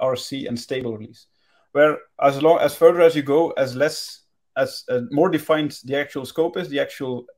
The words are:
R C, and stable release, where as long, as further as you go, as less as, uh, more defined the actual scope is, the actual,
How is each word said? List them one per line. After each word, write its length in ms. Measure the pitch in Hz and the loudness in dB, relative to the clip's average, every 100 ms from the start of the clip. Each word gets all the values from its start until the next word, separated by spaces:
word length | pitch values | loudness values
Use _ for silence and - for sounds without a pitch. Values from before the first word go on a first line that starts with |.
R 160 | 131 127 | -4 -4
C, 300 | - 139 110 | -8 -10 -10
and 120 | 117 | -10
stable 380 | - 131 123 107 | -8 -8 -8 -10
release, 300 | 110 _ _ _ _ _ _ | -14 _ _ _ _ _ _
where 260 | 139 151 - - - | 2 2 2 -10 0
as 180 | 139 139 | 0 4
long, 160 | 156 170 | 4 6
as 140 | 147 | 4
further 280 | - 165 175 | 6 4 6
as 120 | 165 | 4
you 80 | 151 | 4
go, 280 | 139 147 165 | 0 2 2
as 260 | - 131 127 | 0 -4 0
less 440 | 151 - - - _ _ _ 131 | -2 -2 -14 -18 _ _ _ -4
as, 280 | 131 - - | -4 -6 -6
uh, 120 | 123 120 | -4 -2
more 200 | 143 175 | 0 2
defined 480 | 160 156 156 147 - | 0 -2 -2 -2 -8
the 120 | 123 139 | -6 -6
actual 300 | 143 143 127 | -4 -8 -8
scope 300 | - 165 185 | -4 -4 -4
is, 120 | 160 | -6
the 120 | 139 | -6
actual, 460 | 139 - 131 123 - | -6 -8 -10 -10 -12